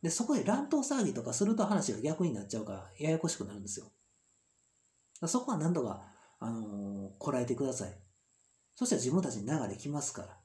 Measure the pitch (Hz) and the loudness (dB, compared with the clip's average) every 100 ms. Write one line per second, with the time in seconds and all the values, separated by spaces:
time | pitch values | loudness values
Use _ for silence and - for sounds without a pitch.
0 | 170 - 233 277 185 247 277 311 254 277 | 0 0 2 4 4 2 4 2 2 2
1 | 190 - 117 113 202 220 202 202 - 101 | 2 0 -4 0 2 4 4 4 2 0
2 | 135 160 175 113 98 113 107 95 95 - | 0 2 2 0 -4 -4 -4 -8 -10 -4
3 | 151 160 170 - 101 104 98 - - _ | 2 2 2 -2 -6 -6 -8 -10 -12 _
4 | _ _ _ _ _ _ _ _ _ _ | _ _ _ _ _ _ _ _ _ _
5 | _ - 170 247 247 202 156 170 117 95 | _ -6 0 0 0 0 2 2 0 -4
6 | - - - _ 113 113 107 101 101 101 | -10 -20 -20 _ -6 -4 -4 -6 -6 -6
7 | 98 - - 131 120 123 135 123 95 - | -8 -6 -2 0 0 0 0 -2 -6 -10
8 | - _ _ _ _ _ _ - 247 - | -20 _ _ _ _ _ _ -4 0 2
9 | 123 160 143 120 104 151 110 98 143 147 | 4 2 2 -2 0 0 0 -4 -4 -4
10 | - - - - | -4 -6 -12 -16